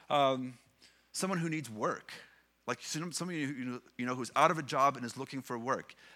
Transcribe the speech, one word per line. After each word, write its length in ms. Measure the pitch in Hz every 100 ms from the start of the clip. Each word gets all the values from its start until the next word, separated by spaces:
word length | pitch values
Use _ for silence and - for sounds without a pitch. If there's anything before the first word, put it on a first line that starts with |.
| -
um, 480 | 147 139 131 127 123 _ _ - _ _
someone 260 | - 185 185
who 80 | 165
needs 220 | 156 120
work. 420 | 107 143 117 - - - - _ _ -
Like 140 | 123
some, 320 | - 156 175
some 160 | - 175
of 60 | 170
you, 120 | 139
you 180 | 139 127
know, 160 | 123 - -
you 80 | 123
know, 100 | 127
who's 160 | 117 131
out 160 | 156
of 60 | 165
a 60 |
job 340 | 139 143 139 131
and 80 | 120
is 100 | 123
looking 260 | 135 139
for 160 | - 123
work. 380 | 120 113 - - -